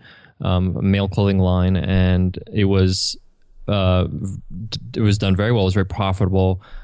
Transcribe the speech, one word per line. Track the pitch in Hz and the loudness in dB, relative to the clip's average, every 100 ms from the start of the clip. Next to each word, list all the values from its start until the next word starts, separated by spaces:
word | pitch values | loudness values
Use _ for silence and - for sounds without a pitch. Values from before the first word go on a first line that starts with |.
| - - - - | -14 -20 -20 -8
um, | 95 90 92 - | -2 0 0 0
a | |
male | 98 98 98 | 0 2 0
clothing | 95 98 98 | 0 2 2
line, | 92 90 92 92 | 2 2 2 0
and | - 95 92 90 92 - - | 0 2 2 2 0 -4 -6
it | 104 98 | -2 2
was, | 98 92 92 - - - _ _ - - | 4 2 0 -4 -8 -16 _ _ -12 -4
uh, | 101 92 92 | 0 2 2
d-, | 82 73 95 - - 90 113 - 117 123 | 0 -4 -8 -10 -12 -12 -10 -12 -8 -2
it | |
was | 107 101 | 0 2
done | 98 | 2
very | 92 107 | 0 2
well. | 120 | 2
It | |
was | 95 | 2
very | 98 92 | 0 -2
profitable. | - 98 92 95 95 92 92 - - | -2 -4 0 0 2 2 0 -6 -18